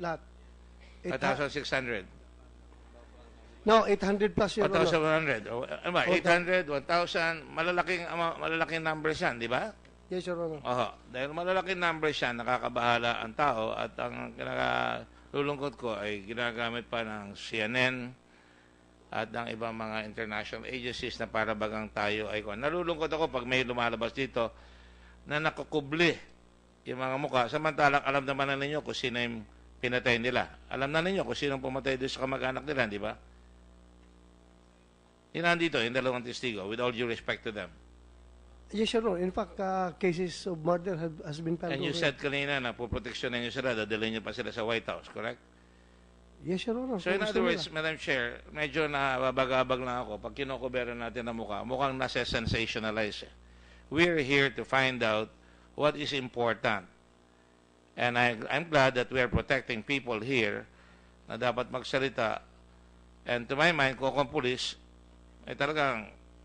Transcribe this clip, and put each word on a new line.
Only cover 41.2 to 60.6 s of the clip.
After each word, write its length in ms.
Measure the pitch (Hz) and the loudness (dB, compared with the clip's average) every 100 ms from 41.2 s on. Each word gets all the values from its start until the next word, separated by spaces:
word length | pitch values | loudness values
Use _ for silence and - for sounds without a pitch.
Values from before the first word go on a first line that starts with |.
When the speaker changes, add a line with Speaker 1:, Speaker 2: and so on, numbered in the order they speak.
| 170 | -8
Speaker 1:
has 120 | 147 | -4
been 200 | 160 170 | -2 -2
filed 160 | 175 | -2
Speaker 2:
And 80 | 139 | -2
you 120 | 180 | -2
Speaker 1:
over. 80 | 165 | 2
Speaker 2:
said 120 | 156 131 | 2 2
kanina 400 | 143 139 143 139 | 0 0 0 0
na 120 | 123 | -2
puproteksyonan 680 | 110 120 123 113 110 131 120 | -4 -4 -4 -4 -4 -2 -2
nyo 80 | 120 | -2
sila, 240 | 117 127 | -2 0
dadalhin 440 | 113 107 110 110 113 | 0 0 0 0 -2
nyo 40 | |
pa 120 | 101 | -4
sila 160 | 110 110 | -6 -4
sa 80 | 113 | -2
White 280 | 110 117 107 | 0 0 -2
House, 160 | 85 - | -6 -8
correct? 280 | 104 110 120 - - - - - - - - - - | -8 -8 -8 -16 -20 -20 -20 -20 -20 -20 -20 -20 -10
Speaker 1:
Yes, 240 | 143 180 - | -4 -2 -2
Your 160 | 226 | -2
Honor. 160 | 262 214 | -2 -2
Speaker 2:
So, 160 | 175 | 0
in 80 | 196 | 0
Speaker 1:
Kung 80 | 214 | 2
Speaker 2:
other 140 | 214 | 2
Speaker 1:
gusto 20 | 175 | 2
Speaker 2:
words, 180 | 170 - | 2 -2
Speaker 1:
nila. 60 | 156 | -2
Speaker 2:
Madam 160 | 160 151 | -2 -2
Chair, 240 | - 135 120 120 - | 0 0 0 -6 -10
medyo 400 | 147 151 143 151 | -4 -2 0 0
nababagabag 880 | 143 139 127 131 127 131 131 127 127 127 | 2 0 2 2 2 2 4 2 0 -2
lang 160 | 123 | -4
ako 100 | 110 104 | -4 -6
pag 160 | 117 | -8
kinokobera 600 | 107 135 131 127 123 120 120 | -6 -6 -4 -4 -4 -4 -6
natin 320 | 117 117 117 | -6 -6 -6
ang 80 | 113 | -4
mukha. 240 | 104 101 | -4 -6
Mukhang 320 | 107 127 139 | -4 0 0
nasa-sensationalize 1400 | 131 127 131 120 127 113 120 113 117 110 107 104 - - | 0 -2 0 0 0 0 0 0 -2 -2 0 -2 -4 -14
eh. 20 | - - - - - - | -18 -20 -20 -20 -20 -2
We're 320 | 143 175 165 | 4 4 4
here 260 | 131 139 139 117 | 4 6 4 2
to 80 | 110 | 2
find 320 | 131 131 127 113 | 4 4 2 2
out 240 | 107 110 - - - - - | 2 0 -8 -20 -20 -12 0
what 160 | 147 | 0
is 160 | 147 143 | 0 -2
important. 800 | 143 123 120 117 107 123 104 90 - - - - - - - _ _ - | -4 -4 0 0 2 0 0 -4 -20 -20 -20 -20 -20 -20 -20 _ _ -10
And 240 | - 120 120 | 0 2 6
I, 160 | 120 110 - | 4 2 -2
I'm 160 | 135 170 | -2 4
glad 320 | 151 131 127 | 6 6 4
that 160 | 120 | 0
we 80 | 131 | 2
are 80 | 123 | 2
protecting 560 | 113 - 135 - 117 104 | 2 2 0 0 -4 -2
people 320 | 139 123 110 | -2 -2 -4
here 480 | 117 131 104 107 | 0 2 2 0